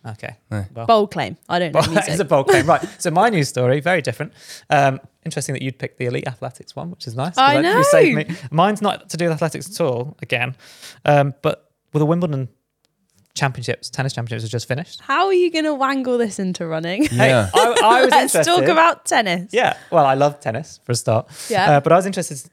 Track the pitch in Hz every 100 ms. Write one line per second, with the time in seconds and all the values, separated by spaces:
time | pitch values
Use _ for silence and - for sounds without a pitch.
0 | 123 107 - - _ 107 95 113 117 226
1 | 202 165 113 - _ 175 175 147 165 165
2 | 190 160 156 147 135 - 139 147 - -
3 | 180 160 226 202 135 - 123 135 151 185
4 | 131 - 151 _ - - _ 147 139 131
5 | - _ 165 156 135 131 131 127 131 _
6 | 123 131 143 127 127 - - - 165 175
7 | 135 117 151 175 269 285 330 453 554 587
8 | 370 247 151 170 131 156 190 208 208 -
9 | - 160 175 156 165 147 - 208 160 120
10 | 131 - - 120 127 131 - - - -
11 | - 147 143 135 156 - _ _ _ 151
12 | 151 170 175 139 127 _ _ _ _ _
13 | _ _ _ - 143 123 120 120 - -
14 | 135 - 120 117 110 117 - 127 175 -
15 | - 285 381 370 359 330 311 285 262 269
16 | 254 240 226 190 190 180 170 160 165 196
17 | 294 120 - 127 98 - 453 480 214 240
18 | 262 294 - 170 160 349 294 320 330 -
19 | - 277 208 175 175 220 240 - - 170
20 | 143 135 143 143 131 113 - - - 120
21 | - 113 - - - 214 190 147 147 170
22 | 190 185 165 143 -